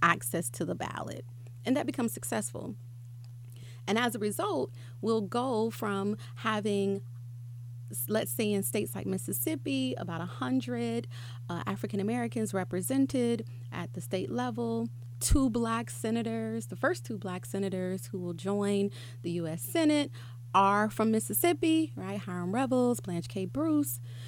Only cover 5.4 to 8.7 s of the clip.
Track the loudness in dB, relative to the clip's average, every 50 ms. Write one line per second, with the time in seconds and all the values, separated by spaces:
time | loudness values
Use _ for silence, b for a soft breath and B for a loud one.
5.4 | 0 2 2 2 2 0 0 -2 -2 0 0 0 0 0 -2 B B B B -2
6.4 | 0 0 0 2 2 2 2 4 4 2 2 0 -4 -8 -12 -12 -12 -12 -12 -12
7.4 | -12 -12 -12 -12 -12 -12 -12 -12 -10 -8 -6 -6 -2 0 0 0 0 0 0 0
8.4 | 2 2 2 2 2 2